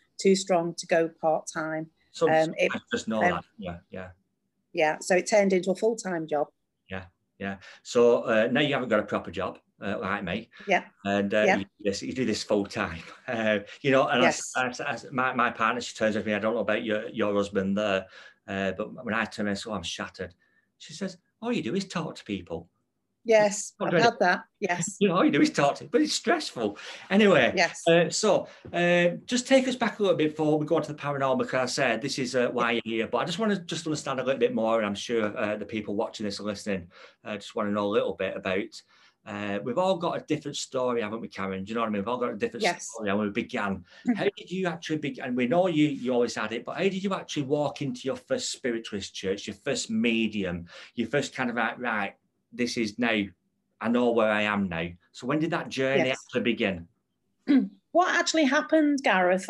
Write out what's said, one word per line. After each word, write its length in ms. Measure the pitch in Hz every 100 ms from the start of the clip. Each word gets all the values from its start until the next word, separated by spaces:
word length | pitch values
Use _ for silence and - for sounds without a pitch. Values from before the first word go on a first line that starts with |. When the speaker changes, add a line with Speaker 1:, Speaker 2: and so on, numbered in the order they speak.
| _ _
Speaker 1:
too 160 | 196 190
strong 380 | - 180 170 165
to 100 | -
go 220 | 170 165 165
part-time. 640 | 165 156 - - 156 156 160 _ _
Speaker 2:
Some 160 | - 165
Speaker 1:
Um, 220 | 160 160 -
it, 140 | 135
Speaker 2:
I 40 | 123 -
just 160 | 120 -
know 160 | 110
Speaker 1:
um, 120 | 175 175
Speaker 2:
that. 80 | - _
Yeah, 220 | 92 85 _
yeah. 220 | 95 90 92 _ _ _ _ _
Speaker 1:
Yeah, 240 | 170 156 160
so 160 | - 185
it 100 | 180
turned 240 | 214 196
into 160 | 185 180
a 40 |
full-time 520 | 185 220 226 185 175 160
job. 220 | 147 147 _ _ _ _
Speaker 2:
Yeah, 160 | 95 90 _ _ _
yeah. 180 | 98 95 - -
So, 400 | - 123 120 120
uh, 240 | - 113 117
now 80 | 123
you 140 | 147
haven't 160 | 135 123
got 100 | 107
a 40 |
proper 260 | 104 104 98
job, 300 | 90 92 - _ _
uh, 160 | 107 98
like 260 | 98 101
me. 260 | 95 98 113 - -
Speaker 1:
Yeah. 180 | 175 - _
Speaker 2:
And, 280 | 98 - 202
uh, 140 | 107 107
Speaker 1:
Yeah. 100 | 190
Speaker 2:
you, 40 | 98 _
yes, 220 | 101 98
you 100 | 131
do 140 | 123 117
this 160 | 104
full-time. 580 | - 107 101 - 95 85 -
<laughs> 200 | - -
Uh, 320 | 117 110 107 101 -
you 100 | 139
know, 160 | 131 135
and 140 | 120
I 40 | 127
s-, 160 | -
Speaker 1:
Yes. 100 | - 120
Speaker 2:
I 100 | 127
s-, 120 | 123
I 120 | -
s-, 140 | - -
my, 220 | 131 131
my 180 | 127 117
partner, 300 | 113 110 123
she 140 | 113 -
turns 200 | 110 107
to 60 |
me, 100 | 101
I 40 | 104
don't 160 | 110
know 60 | 117
about 240 | 101 107
your, 240 | 107 107 117
your 240 | - 104
husband 440 | 101 98 101 95 98
there, 280 | 107 95 95 - - _ -
uh, 260 | 98 95
but 200 | 95 107 - 120
when 80 |
I 100 | 110
turn 220 | 107 - 104
around, 100 | 98
so 160 | -
I'm 100 | 104
shattered. 520 | 85 - 98 - 90 - _ _ _ _
She 160 | -
says, 240 | 151 190 - _ _
"All 120 | 226
you 100 | 226
do 120 | 110
is 120 | 175 196
talk 260 | 185 147 -
to 80 |
people." 440 | - 98 90 82 - _ _ _ _ _
Speaker 1:
Yes, 500 | - 220 208 196 - _
Speaker 2:
Not 60 | 196
Speaker 1:
I've 40 |
Speaker 2:
doing 120 | 170
Speaker 1:
had 100 | 233
Speaker 2:
it. 60 | 233
Speaker 1:
that, 200 | 185 190 - _
yes. 360 | 196 175 170 -
Speaker 2:
<laughs> 40 |
You 80 | 196
know, 80 | 170
all 80 |
you 60 | 302
do 100 | 147
is 80 | 151
talk 260 | - 143 135
to, 80 |
but 160 | 135 -
it's 120 | 302
stressful. 640 | - - 339 - - 107 104 - - -
Anyway, 460 | 196 214 165 117 185
Speaker 1:
Yes. 280 | 170 - -
Speaker 2:
uh, 240 | 170 170
so, 380 | - 214 165 - - -
uh, 360 | 170 175 175 175 - -
just 200 | 247 -
take 220 | 269 262
us 80 | 254
back 220 | 226 -
a 40 |
little 140 | 202 160
bit 140 | 151
before 280 | 151 156 151
we 80 | 151
go 100 | 160
on 60 |
to 100 | 151
the 60 | 151
paranormal, 500 | 143 143 135 123 123
'cause 60 |
I 120 | 131 127
said 360 | - 131 110
this 160 | 143 -
is, 160 | 123 127
uh, 120 | 120
why 220 | 120 120
you're 100 | 117
here, 220 | 110 113 110
but 100 | 120
I 60 | 143
just 120 | 170
wanna 220 | 220 196
just 260 | 170 160 -
understand 340 | 151 - 131
a 40 |
little 140 | 123 131
bit 140 | 120
more, 240 | 113 110 113
and 80 | 104
I'm 80 |
sure, 420 | 101 - 117 104 104
uh, 180 | 104 107
the 100 | 101
people 280 | 110 107 101
watching 280 | 80 - 104
this 120 | 98
and 80 | 101
listening, 420 | 101 - 95 87 - - _
uh, 120 | 117 104
just 180 | -
wanna 160 | 117 104
know 140 | 104 101
a 100 | 110
little 160 | 127
bit 220 | - 95 -
about, 360 | 98 95 110 - - _ _ _ -
uh, 320 | 104 104 101
we've 140 | 123 127
all 200 | 185 190
got 180 | 175 139
a 20 | -
different 300 | 151 143 139
story, 460 | - 131 127 120
haven't 180 | 107 110
we, 80 | 98
Karen? 360 | - 98 95
Do 60 | 98
you 40 | 110
know 60 |
what 60 | 113
I 20 |
mean? 120 | 104
We've 60 | 101
all 100 | 123
got 140 | 123
a 40 | 113
different 280 | 113 117
Speaker 1:
Yes. 240 | 175 170 -
Speaker 2:
story, 160 | 113 107
and 100 | 101
we 100 | 104
began. 540 | 107 110 120 104 92 87 - -
Speaker 1:
Mm-hmm. 60 |
Speaker 2:
How 100 | 214
did 260 | 196 - -
you 160 | 185 185
actually 300 | 165 - 156
begin? 260 | 147 127 127
And 100 | 123
we 100 | 123
know 180 | 170 185
you, 180 | 156 147
you 240 | 135 123
always 200 | 123 120 120
had 160 | 107
it, 120 | 113
but 120 | 123 -
how 60 |
did 180 | 190 190
you 100 | 196
actually 300 | 185 175 156
walk 380 | 131 147 143 -
into 200 | 139 123 131
your 100 | 123
first 340 | - 127 -
spiritualist 600 | - 127 120 113 101 95
church, 320 | - 95 98 -
your 100 | 98
first 340 | - 123 -
medium, 760 | 110 117 113 113 104 92 87 85 - -
your 140 | - 110
first 260 | 143 131
kind 160 | - 127
of, 60 | 117
like, 220 | 113 120
"Right, 360 | 120 110 98 - _ _ _
this 240 | 117 120 123
is 200 | 110 101
now, 240 | 120 110 98 - _ _ _ _
I 80 | 110
know 220 | 120 123
where 180 | 113 107
I 100 | 107
am 260 | 104 101 98
now." 200 | 82 85 90 _
So 140 | - 123
when 120 | 151
did 100 | 160
that 180 | 165 123
journey 400 | 123 131 135 131
Speaker 1:
Yes. 100 | 131 -
Speaker 2:
actually 160 | 123
begin? 460 | 107 107 107 90 87 _ _ _ _ _ -
Speaker 1:
<clears throat> 240 | 277 196 - _
What 220 | 320 370
actually 300 | 349 339 320
happened, 540 | 285 285 302 320 302 285
Gareth? 460 | 269 190 180 185